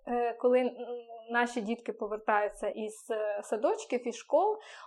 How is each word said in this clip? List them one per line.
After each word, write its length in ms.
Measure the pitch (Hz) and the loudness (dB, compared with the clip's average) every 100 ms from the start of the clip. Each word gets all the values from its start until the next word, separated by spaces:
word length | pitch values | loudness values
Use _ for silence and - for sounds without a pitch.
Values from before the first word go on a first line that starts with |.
| - | -4
е, 260 | 240 240 | 0 0
коли, 260 | 226 247 254 | 2 4 6
м, 140 | 247 196 240 240 - - 226 | 4 -2 -8 -8 -10 -16 -2
наші 300 | 240 240 240 | 2 2 0
дітки 320 | 208 233 - | -2 -4 -4
повертаються 760 | 214 208 214 220 208 208 - 208 | -6 -4 -4 2 2 2 -2 -4
із, 380 | - 214 - - | -4 -6 -8 -6
е, 300 | 220 214 208 | -2 -2 -4
садочків 640 | - 220 294 427 - 247 240 | -2 0 2 0 -2 -2 -2
і 40 | |
школ, 440 | - - 294 415 427 - - | -6 2 4 4 0 -6 -18